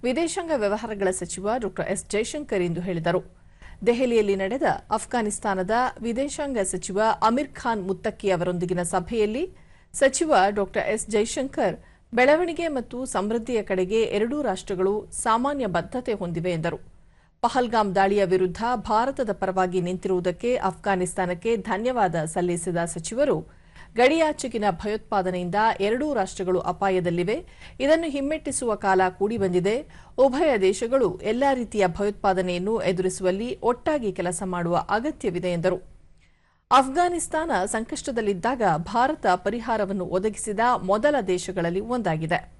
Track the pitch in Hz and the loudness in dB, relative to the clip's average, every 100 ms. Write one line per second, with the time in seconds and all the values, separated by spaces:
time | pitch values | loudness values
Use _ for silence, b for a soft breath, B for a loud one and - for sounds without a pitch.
0 | 240 254 330 381 339 302 208 208 226 208 | 0 0 0 -2 -2 0 2 0 -4 -2
1 | 190 185 170 - 196 240 214 - - 190 | -2 -2 -6 -6 -4 -2 -4 -6 -4 -4
2 | - 208 240 302 294 202 175 170 180 170 | -4 -4 -2 -6 -4 -2 -2 -2 -4 -2
3 | 165 175 - - B B B B 196 240 | 0 0 -2 -20 B B B B 0 2
4 | 254 233 208 196 190 254 277 - - 220 | 4 2 2 2 0 0 0 -2 -2 -4
5 | - 247 214 208 220 190 185 226 254 - | -2 -2 -2 -2 -4 -2 0 0 0 -2
6 | 226 233 285 277 285 247 190 185 - 190 | -6 -2 -4 -4 -4 -2 -2 -4 -4 0
7 | 220 220 220 240 294 - 247 226 185 185 | 2 4 2 2 -2 -6 -4 -2 -2 -4
8 | 220 208 202 180 180 180 175 180 175 190 | -4 -4 0 0 0 -2 -2 -2 0 -2
9 | 175 233 208 220 370 b b b b - | -2 0 0 0 -6 b b b b 2
10 | 269 269 320 254 190 208 196 220 - 220 | 2 4 4 4 4 2 -2 -2 -2 -2
11 | - 208 220 - 269 - 220 - b b | 0 0 0 -2 -4 0 0 0 b b
12 | b 233 254 311 349 330 339 277 226 247 | b 4 6 6 4 -2 -4 -4 -6 -8
13 | 254 196 202 233 226 233 196 190 185 220 | -4 -2 0 -2 -2 -4 0 0 0 2
14 | 226 208 226 294 269 185 - 190 185 208 | 2 0 0 0 -2 -4 -4 -2 0 0
15 | - - - 226 262 285 226 175 175 254 | -4 -6 0 2 2 -2 -2 -2 -2 -6
16 | 247 208 180 170 170 170 165 - - b | -4 -4 -4 -4 -2 -2 -4 -6 -12 b
17 | b b b b 233 262 247 226 208 185 | b b b b -2 0 2 2 2 4
18 | 196 202 190 185 185 170 226 247 - 220 | 4 4 4 4 2 0 -2 -2 0 2
19 | 247 277 233 196 190 185 185 185 175 180 | 2 -2 -4 -2 -2 0 0 0 -2 -4
20 | 190 185 180 175 240 247 196 - - 190 | 0 0 0 -2 -2 0 0 -4 -2 0
21 | 180 - 185 175 226 233 190 196 233 247 | 0 -2 -2 -2 -2 -2 -2 -2 -2 0
22 | 190 165 156 180 180 175 190 170 170 170 | 0 0 -2 -2 0 -2 -2 -2 -2 -6
23 | 165 226 285 165 160 B B B B - | -8 0 2 0 -2 B B B B 4
24 | 254 320 311 302 262 226 208 175 214 214 | 4 6 2 0 -4 -2 -2 -2 -4 -6
25 | - 208 185 180 180 196 220 - 196 233 | -2 -2 0 -2 -2 2 2 2 0 0
26 | 302 269 190 - 180 185 - 175 196 185 | 0 0 -2 -4 0 0 0 -2 0 2
27 | 175 170 175 262 - B B B 269 320 | 0 0 0 -2 -6 B B B 4 4
28 | 330 277 277 311 302 269 240 214 202 190 | 2 -2 -2 -4 -4 -4 -2 0 2 4
29 | 185 180 202 226 190 180 180 233 302 B | 4 2 -2 0 0 2 2 -2 -4 B
30 | B - 269 254 320 240 190 196 233 269 | B 2 4 4 2 4 2 2 0 2
31 | 214 - 196 233 277 269 226 214 185 165 | 2 0 -4 0 2 2 -2 0 0 2
32 | 208 208 202 190 180 175 185 226 - 185 | -4 0 0 0 0 -2 0 0 0 0
33 | 190 185 185 190 240 - 226 240 - 302 | 0 0 -2 0 -4 -2 -2 0 0 -2
34 | 220 180 175 180 190 180 170 175 - 214 | -2 -2 -4 -4 -4 -2 0 0 0 -2
35 | 262 311 240 175 180 175 180 180 - - | -2 -4 -4 -2 -2 0 0 0 -6 -20
36 | - - _ _ _ _ _ 254 269 269 | -20 -20 _ _ _ _ _ 4 4 2
37 | 349 349 - 311 311 220 - - 233 294 | 2 2 -2 -2 0 0 0 -2 -4 -6
38 | - 233 214 196 214 254 208 160 165 220 | -4 -2 0 0 0 2 2 2 0 2
39 | 254 311 208 180 190 233 226 226 196 196 | 2 2 2 2 0 -4 -2 -2 0 -2
40 | 175 185 208 208 - 208 233 247 180 208 | -2 0 -2 -4 -8 0 2 2 2 2
41 | 285 294 196 180 175 180 170 180 214 247 | 4 2 0 -2 -2 -2 -2 -2 -2 -2
42 | 196 160 160 170 - - | 0 -2 0 -2 -4 -20